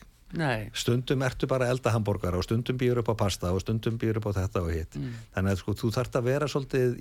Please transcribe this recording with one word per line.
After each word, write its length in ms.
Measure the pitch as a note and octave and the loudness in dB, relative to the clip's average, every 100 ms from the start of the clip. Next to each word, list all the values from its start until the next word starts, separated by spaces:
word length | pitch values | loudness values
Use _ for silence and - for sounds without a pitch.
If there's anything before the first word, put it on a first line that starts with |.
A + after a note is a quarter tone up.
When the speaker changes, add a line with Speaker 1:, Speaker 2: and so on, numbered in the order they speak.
| - - - | -20 -20 -10
Speaker 1:
Nei. 360 | E3 D3+ A2+ G#2 | -2 0 0 -4
Speaker 2:
Stundum 500 | - - B2 B2 C3+ | -2 0 0 2 0
ertu 240 | C3+ - C3+ | 0 0 0
bara 200 | C3 B2 | 2 2
að 100 | B2+ | 2
elda 140 | A#2+ | 2
hamborgara 460 | A2+ G#2 G#2+ F2+ F2+ | 2 2 0 0 0
og 40 | |
stundum 360 | - A2+ B2 B2+ | 0 0 0 0
býður 200 | B2 A#2+ | 2 2
upp 80 | A2+ | 0
á 20 | |
pasta 380 | A2 G2+ - F2+ | 0 0 0 0
og 80 | F#2+ | 0
stundum 380 | - A2 A#2 A2+ | 0 -2 -2 0
býður 180 | A2+ G#2+ | 0 0
upp 160 | G#2+ | 0
á 80 | G2 | 0
þetta 220 | F#2 G2+ | 0 0
og 60 | E2+ | 0
hitt. 240 | E2 D#2+ - | -2 -4 -8
Speaker 1:
Mm. 160 | C3 A#2 - - | -8 -8 -8 -2
Speaker 2:
Þannig 160 | G2 | 0
að, 80 | F#2+ | 0
sko, 140 | - | -2
þú 180 | G#2 A#2 | -2 0
þarft 240 | B2+ A#2+ C#3 | 0 0 0
að 80 | |
vera 240 | A#2+ C#3+ C#3+ | 2 2 0
svolítið, 480 | D3 C3 C3+ B2+ A#2+ | -2 0 2 2 2